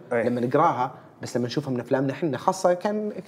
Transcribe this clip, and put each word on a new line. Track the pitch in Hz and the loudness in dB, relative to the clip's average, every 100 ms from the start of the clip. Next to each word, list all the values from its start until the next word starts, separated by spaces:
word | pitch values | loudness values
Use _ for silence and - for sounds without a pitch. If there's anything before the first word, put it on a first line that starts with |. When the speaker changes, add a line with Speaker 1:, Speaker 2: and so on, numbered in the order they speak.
| - | -2
Speaker 1:
إيه. | 120 113 | 0 2
Speaker 2:
لما | 123 | 0
نقراها، | 120 147 165 127 127 - - - | 2 4 4 4 -2 -4 -20 -14
بس | 120 - | -6 -4
لما | 120 | -2
نشوفها | 135 139 | -2 -2
من | 123 | -4
أفلامنا | 117 131 139 | 0 0 0
إحنا، | 135 170 139 | 0 -2 0
خاصة | - 180 180 | 0 2 2
كان | 180 208 214 214 196 | 2 0 -2 -4 -8